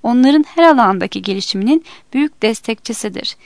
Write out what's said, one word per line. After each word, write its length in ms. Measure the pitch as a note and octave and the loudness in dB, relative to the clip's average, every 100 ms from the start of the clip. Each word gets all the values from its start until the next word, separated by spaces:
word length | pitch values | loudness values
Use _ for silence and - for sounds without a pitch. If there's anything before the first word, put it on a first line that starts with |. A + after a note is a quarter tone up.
onların 400 | A#3+ B3 C4 D4+ D4 | -2 2 4 4 2
her 160 | - | 2
alandaki 580 | E4 C#4 G#3 F#3+ F3+ G3 | 4 4 2 0 -4 -8
gelişiminin 640 | F#3 G3 - F#3+ G#3+ D#4+ - - _ | -6 -6 -6 -4 0 0 -2 -14 _
büyük 280 | C4 D4 - | -2 -2 -2
destekçisidir 960 | G#3+ A3+ - A3 - A3 G#3+ F#3 - - | -4 -4 -6 -8 -10 -10 -8 -8 -10 -12